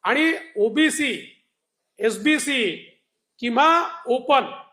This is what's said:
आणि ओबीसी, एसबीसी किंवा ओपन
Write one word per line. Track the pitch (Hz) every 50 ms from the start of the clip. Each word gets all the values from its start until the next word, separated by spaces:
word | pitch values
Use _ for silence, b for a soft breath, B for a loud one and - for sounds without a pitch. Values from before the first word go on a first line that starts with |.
| _
आणि | 185 233 285 311 320 330 - - - _
ओबीसी, | 214 208 226 202 285 311 302 - - 294 269 214 147 131 - _ _ _ _ _ _ _ _ _ _ _ _ _ _
एसबीसी | 208 220 214 196 208 302 302 294 - 285 277 254 226 185 151 - - - _ _ _ _ _ _ _ _ _ _
किंवा | 240 240 233 247 294 320 330 339 339 - - - -
ओपन | - 240 262 254 - 285 262 - - - - - _